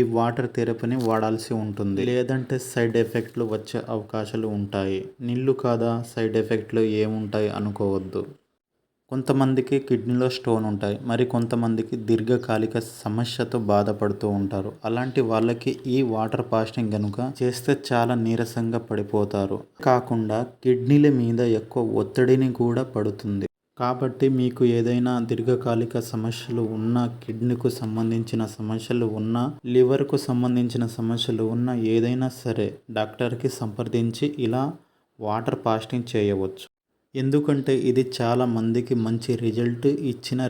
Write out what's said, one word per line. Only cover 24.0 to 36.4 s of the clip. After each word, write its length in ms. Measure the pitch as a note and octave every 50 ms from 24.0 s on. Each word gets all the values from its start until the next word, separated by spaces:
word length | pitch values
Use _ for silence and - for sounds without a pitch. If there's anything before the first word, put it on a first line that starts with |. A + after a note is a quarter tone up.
| C3 B2+ B2+ - C#3 C3
మీకు 320 | C3 B2+ B2 B2 B2 - B2+ A#2+
ఏదైనా 440 | A#2 A2+ A2+ A#2+ B2 B2 B2 B2 B2 A#2+
దీర్ఘకాలిక 800 | A#2 A#2 A#2 A2+ A2+ B2+ B2+ B2 - B2 A#2 A2+ A#2 A2+ - A#2+
సమస్యలు 600 | A2+ - - A2 A2 A#2 A2+ - - - A#2 A#2 A2+ A2
ఉన్నా, 320 | A2 G#2+ A2 A2+ A#2+ B2 B2 A#2+ A#2+
కిడ్నీకు 520 | - - - A2 A2 A#2+ B2 B2 A#2+ - B2
సంబంధించిన 760 | A#2+ - A2+ A2 G#2+ A2 A2+ A2+ A#2 A2+ A2+ - A#2 A2+ A2
సమస్యలు 600 | G#2 - - G#2+ G#2+ A2 A2 - - B2 A#2+ A#2 A2
ఉన్నా, 300 | G#2+ G#2+ G#2+ A2 A#2 A#2+ B2 D3 D3 - -
లివర్కు 500 | B2 B2 B2+ B2+ B2+ C#3 C3+ C#3 C#3+ D3
సంబంధించిన 680 | C3+ - - B2+ B2 B2+ B2 B2 B2 B2 A#2 B2 B2 A#2
సమస్యలు 580 | A2+ - - A2+ A2+ A#2 A2+ - - - A2 A2+ A2
ఉన్నా, 260 | A#2 A#2+ B2 B2+ B2 A#2 A2
ఏదైనా 420 | A2 A2+ A#2 A#2 A#2+ B2 B2+ C3 B2+ -
సరే 320 | - - A#2 A2+ G#2+ G#2 G#2 - - _ -
డాక్టర్కి 600 | A2 G#2+ G#2+ G#2+ - - B2 A#2 A#2+ A#2+ - B2+
సంప్రదించి 760 | - - A#2+ A2 G#2 - A#2 A2+ A#2+ A#2 A#2 A#2 A2+ - D3+ D3 D3 C#3
ఇలా 260 | B2 A2 A#2+ B2+ C3+ D#3 F3 - _ _ _ _ _ _ _ -
వాటర్ 400 | G#2+ G#2+ G#2+ A2+ A#2 C3+ B2+ -
ఫాస్టింగ్ 520 | - A#2 A2 A2 A2+ - B2+ B2 A#2 -
చేయవచ్చు. 560 | - A2 G#2 G2+ G2+ F#2+